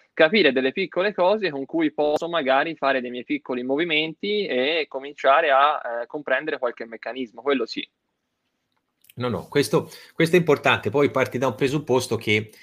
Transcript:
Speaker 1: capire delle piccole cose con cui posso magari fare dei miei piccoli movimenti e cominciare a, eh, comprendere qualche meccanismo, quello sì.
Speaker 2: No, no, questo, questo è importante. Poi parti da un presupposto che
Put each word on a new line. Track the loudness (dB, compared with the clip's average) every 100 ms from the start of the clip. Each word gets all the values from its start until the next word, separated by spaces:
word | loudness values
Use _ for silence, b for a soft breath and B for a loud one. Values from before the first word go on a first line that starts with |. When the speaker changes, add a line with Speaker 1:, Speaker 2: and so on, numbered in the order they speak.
| b
Speaker 1:
capire | 2 4 6 4
delle | 4 0
piccole | -2 -4 -2 -2
cose | 0 2 2 -2
con | -6
cui | -4 -2 0
posso | 0 0 0 -2
magari | -2 2 2 2
fare | -2 0 0
dei | -2
miei | -10
piccoli | -6 -6 -4 -6
movimenti | -2 -2 0 0 -2 -6 -4 -4 -2
e | -2 0 -2 -4
cominciare | -8 -12 0 4 4 4
a, | 4 4 2 -6 -8
eh, | -8
comprendere | -10 -2 -2 -2 -4
qualche | -4 -6
meccanismo, | -14 -12 -10 -8 -10 -4
quello | -2 0
sì. | -2 -8 -12 _ _ _ _ _ _ _ _ _ _ _ _
Speaker 2:
No, | -6 -4
no, | -4 -2
questo, | 0 2 -2 -2 B B
questo | -2 2
è | 4
importante. | 4 2 4 2 0
Poi | 0 2
parti | 2 -2 0
da | -4
un |
presupposto | 0 0 0 0 0 0
che | -4 0 0 -2 b